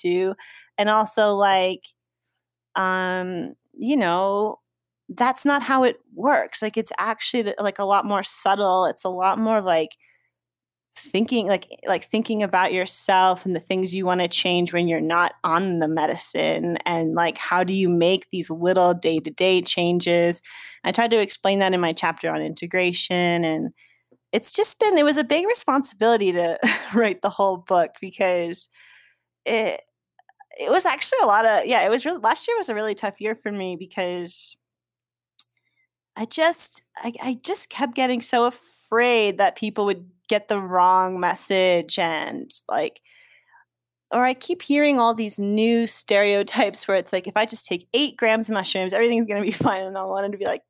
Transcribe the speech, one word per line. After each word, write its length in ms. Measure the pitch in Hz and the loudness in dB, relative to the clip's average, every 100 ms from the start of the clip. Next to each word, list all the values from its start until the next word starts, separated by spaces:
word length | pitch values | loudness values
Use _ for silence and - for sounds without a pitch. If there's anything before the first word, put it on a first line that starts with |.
to. 340 | 180 180 190 202 - - - - | -2 0 -2 -6 -14 -20 -14 -2
And 140 | 208 | 2
also, 440 | 214 214 - 214 | 2 2 2 2
like, 460 | 202 202 190 185 185 - _ _ _ _ _ _ _ _ 190 | 4 4 4 0 -4 -12 _ _ _ _ _ _ _ _ -4
um, 800 | 185 185 185 185 185 175 - - _ | -2 0 -2 -4 -6 -8 -10 -14 _
you 240 | - 226 285 | -8 -2 2
know, 640 | 180 175 196 202 214 - _ _ _ _ - | 2 2 0 0 -2 -6 _ _ _ _ -14
that's 340 | 180 240 254 | -2 0 2
not 180 | 285 285 | 2 0
how 220 | 226 262 | 2 2
it 160 | 254 - _ | 2 0 _
works. 480 | 160 240 254 - - | -4 2 2 0 -4
Like, 140 | 214 226 | -4 -2
it's 140 | - - | -4 -4
actually, 440 | 202 220 - 247 | -4 -4 -2 -2
the, 120 | 202 - | -2 -2
like, 200 | 202 196 | -4 -2
a 60 | |
lot 220 | 196 202 208 | 2 2 2
more 160 | 202 | -2
subtle. 640 | 190 - 196 202 202 185 175 | 0 0 2 2 2 2 2
It's 180 | - | 0
a 60 | 185 | -4
lot 280 | 185 185 202 | 0 0 2
more, 220 | 220 220 | 2 0
like, 300 | 185 165 156 - _ _ _ _ _ _ _ _ _ - | 2 0 0 -8 _ _ _ _ _ _ _ _ _ -10
thinking, 500 | - 285 226 247 196 | -4 -2 0 0 0
like, 200 | 185 - - - | -2 -2 -12 -4
like, 180 | 175 | -4
thinking 380 | - 220 226 214 | -2 -4 -2 -4
about 300 | 202 185 185 | 0 2 2
yourself 720 | 185 185 - - 185 185 180 | 0 -2 0 2 4 4 2
and 100 | 190 | -2
the 60 | 170 | -6
things 340 | - 185 185 | -2 -2 -2
you 120 | 190 185 | -2 0
wanna 220 | 180 175 | 0 0
change 440 | - 185 175 175 | 0 0 0 0
when 160 | 175 175 | 0 0
you're 120 | 165 | 0
not 320 | 156 170 175 - | 0 0 0 -2
on 360 | 170 165 190 170 | -2 0 0 -2
the 80 | 156 | 0
medicine. 880 | 160 151 170 - 170 160 165 170 165 - | 0 -2 -2 -2 0 0 0 -2 -4 -2
And, 280 | 170 160 | -2 0
like, 220 | 165 170 - | 0 0 -2
how 280 | - 180 | -2 0
do 100 | 180 | 0
you 140 | 190 185 | 2 2
make 420 | 170 170 185 - | 4 4 2 -2
these 180 | 185 160 | -6 -4
little 460 | 165 175 185 180 | -2 2 4 4
day-to-day 680 | 175 165 160 156 151 185 185 | 4 0 -2 -4 0 2 2
changes? 800 | 175 - 175 175 175 175 170 170 - - - - | 2 0 2 0 2 4 4 0 -4 -14 -18 -8
I 80 | - | -4
tried 180 | 208 233 | 0 2
to 100 | 226 | 2
explain 380 | 202 - 196 196 | 2 0 0 2
that 160 | 190 | 2
in 60 | 185 | 2
my 120 | 170 | 0
chapter 380 | 165 170 165 165 | 0 -2 -2 -4
on 100 | 156 | -4
integration. 1040 | 156 160 175 185 180 175 - 180 175 170 | -6 -8 -4 0 0 -2 -2 0 2 2
And 300 | 165 156 - - _ _ _ _ _ | 0 -2 -4 -10 _ _ _ _ _
it's 200 | 220 - | -2 0
just 260 | - 427 - | 2 0 2
been, 180 | 427 330 | 2 4
it 80 | |
was 140 | 294 294 | 4 2
a 60 | |
big 220 | 240 294 392 | 0 0 0
responsibility 840 | 480 - 269 269 - 226 226 196 | 0 0 0 0 0 2 4 2
to 260 | 175 170 - 226 - | 0 0 0 0 -2
<laughs> 180 | - | -2
write 280 | 208 220 180 | 0 0 0
the 80 | 202 | -4
whole 280 | - 196 185 | 0 0 0
book, 320 | - 180 165 - | 0 2 2 -4
because 680 | 190 - 190 180 170 175 - _ - - _ _ _ _ | -16 -2 0 0 -2 -6 -10 _ -20 -20 _ _ _ _
it, 360 | - 220 214 - - _ _ _ _ _ _ - | -4 -2 -2 -6 -12 _ _ _ _ _ _ -8
it 120 | 147 | 0
was 160 | 339 359 | 2 2
actually 320 | 285 - 523 | 0 -2 2
a 20 | 226 | 4
lot 180 | 202 | 4
of, 220 | 226 208 - | 4 2 2
yeah, 160 | 240 | 2
it 80 | 180 | 2
was 160 | 240 302 | 0 -2
really, 120 | 339 | -2
last 300 | 214 311 - | 0 0 -2
year 80 | 466 | -2
was 140 | 370 | -2
a 40 | |
really 200 | 214 214 | -4 -4
tough 260 | 196 208 202 | -4 -6 -6
year 140 | 214 | -6
for 180 | 220 214 | -6 -8
me, 240 | 202 185 170 | -8 -8 -8
because 800 | 185 - 180 180 175 - - - _ _ _ _ _ _ _ - - _ _ _ _ _ _ - | -10 -6 -6 -6 -8 -8 -8 -14 _ _ _ _ _ _ _ -16 -16 _ _ _ _ _ _ -10
I 100 | 220 | -6
just, 580 | 311 320 339 - - - - | 0 2 2 0 -4 -12 -12
I, 160 | 233 233 | -12 -8
I 180 | 254 240 | -8 -6
just 280 | - 403 - | -2 -2 -2
kept 260 | - 277 254 | -4 -4 -2
getting 240 | 254 247 | -2 0
so 240 | - 240 | 0 2
afraid 920 | 240 254 - - - 226 247 233 208 185 | 2 -2 -12 -14 -2 0 2 2 2 2
that 180 | 196 - | 0 0
people 300 | 214 214 202 | -6 -2 -2
would 220 | 180 180 _ - | -4 -8 _ -4
get 180 | 208 208 | -4 -2
the 140 | 208 | -4
wrong 580 | 185 180 180 185 185 185 | -2 2 4 4 2 0
message, 800 | 180 - - 190 185 175 165 - | -2 -2 0 2 4 2 0 -2
and, 520 | 170 156 - 139 - - - | -2 -2 -6 -10 -6 -6 -2
like, 320 | 120 151 - _ _ _ _ _ _ _ _ _ _ _ | -2 -2 -6 _ _ _ _ _ _ _ _ _ _ _
or 120 | 233 | 0
I 80 | 254 | 0
keep 300 | 254 - 349 | 0 -6 -8
hearing 380 | - 285 294 269 | -2 2 4 4
all 120 | 233 | 2
these 280 | 226 214 202 | 2 -2 -2
new 480 | 202 214 226 233 226 | 0 2 2 2 2
stereotypes 1000 | - - 202 202 202 202 226 208 196 - | -2 2 2 4 2 0 0 -2 -2 -2
where 100 | 190 | 0
it's 160 | 175 | 0
like, 140 | 185 190 | -4 -2
if 100 | 214 | -2
I 100 | 233 | -2
just 200 | 226 - | -4 -4
take 220 | 180 - | -6 -4
eight 240 | 247 294 - | -2 -2 0
grams 320 | 226 220 220 | 0 0 0
of 60 | |
mushrooms, 380 | 214 190 190 185 | -4 -2 -4 -2
everything's 340 | 190 233 226 226 | 2 2 2 -2
gonna 160 | 202 | -2
be 80 | 208 | -4
<laughs> 0 | |
fine. 320 | - 269 190 | -2 -2 -2
And 160 | 190 196 | -4 -8
I 60 | |
wanted 260 | 190 190 202 | -6 -4 -6
to 60 | 202 | -4
be 60 | |
like, 180 | 196 - - | -4 -6 -8